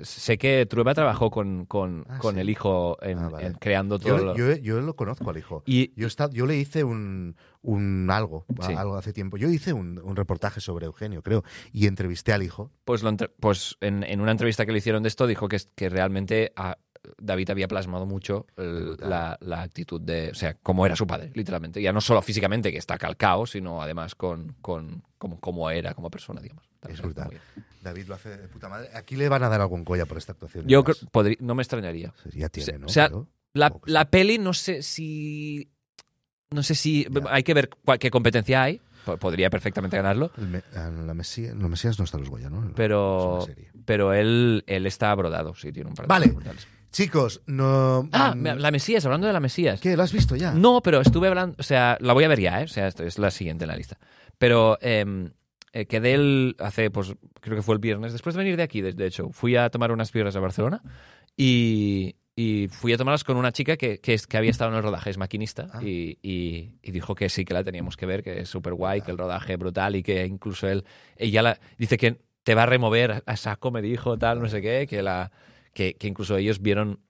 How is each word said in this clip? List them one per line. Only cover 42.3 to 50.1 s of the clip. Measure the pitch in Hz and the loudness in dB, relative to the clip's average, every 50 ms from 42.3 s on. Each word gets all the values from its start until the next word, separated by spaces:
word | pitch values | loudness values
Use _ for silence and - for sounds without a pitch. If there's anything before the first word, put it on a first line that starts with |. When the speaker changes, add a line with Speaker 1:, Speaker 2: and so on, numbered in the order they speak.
Speaker 2:
Goya, | 64 58 64 - | -10 -10 -10 -8
¿no? | 78 104 110 95 - | -6 -6 -6 -4 -2
Speaker 1:
Pero, | 117 110 107 104 101 101 98 95 92 92 90 90 90 | 0 0 2 2 2 2 2 2 0 0 0 0 -2
Speaker 2:
Es | 90 | -4
una | 82 - | -8 -10
serie. | - - - - - - | -16 -20 -20 -20 -8 -2
Speaker 1:
pero | - 107 104 101 98 | 0 2 4 4 4
él, | 98 104 107 110 117 120 123 120 110 104 - | 4 4 4 4 4 6 6 4 4 2 0
él | - 98 92 92 | -2 -2 -2 -2
está | 95 - - 107 104 104 | -2 -2 0 0 2 2
brodado, | 98 90 82 82 82 80 78 - | 2 0 0 -2 -4 -4 -6 -10
sí, | - - 76 | -10 -12 -12
tiene | - - - - | -10 -10 -10 -10
un | - | -10
par | - - | -6 0
de | 147 | 2
Speaker 2:
Vale. | 190 - - | 4 6 6
Speaker 1:
cosas | 233 - | 4 4
brutales. | - - - - - - - - _ _ _ | 4 -4 -12 -14 -14 -18 -20 -20 _ _ _
Speaker 2:
Chicos, | - - 202 180 - 151 127 110 - - - | 0 0 0 2 4 2 2 2 0 -6 -8
no, | - 139 135 135 135 135 135 131 131 131 131 135 156 | -6 0 2 4 4 6 6 6 4 4 2 0 2
Speaker 1:
Ah, | 147 254 277 - - | 2 4 4 4 2
Speaker 2:
mm, | 123 | 0
Speaker 1:
me-, | 151 156 143 | -2 -2 -2
la | 135 143 151 | 0 0 2
Mesías, | 147 143 - - 226 214 143 | 2 2 2 2 2 2 4
hablando | 127 139 160 196 220 | 2 2 2 2 2
de | |
la | 196 165 | 2 2
Mesías. | 139 127 - 180 175 131 98 - | 0 0 0 2 2 2 2 2
Speaker 2:
¿Qué? | - 185 180 | 0 2 4
¿Lo | 156 180 | 4 2
has | - | 4